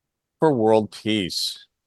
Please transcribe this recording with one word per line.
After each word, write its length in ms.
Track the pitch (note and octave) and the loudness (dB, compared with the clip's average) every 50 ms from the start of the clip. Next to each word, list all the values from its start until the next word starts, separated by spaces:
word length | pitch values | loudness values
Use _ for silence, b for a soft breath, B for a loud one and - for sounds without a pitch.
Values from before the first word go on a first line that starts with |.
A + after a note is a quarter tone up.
| _ _ _ _ _ _ _ _ | _ _ _ _ _ _ _ _
for 140 | D#3+ D#3 C#3 | 0 2 2
world 380 | A#2 G#2+ A2 A2 A2 G#2 - | 2 2 4 4 4 2 -2
peace. 760 | - - - A2 A2 G#2 F#2 D#2 - - - - - - - _ _ _ _ | -6 -8 -4 -4 -2 -2 -2 -4 -6 -8 -8 -8 -10 -14 -18 _ _ _ _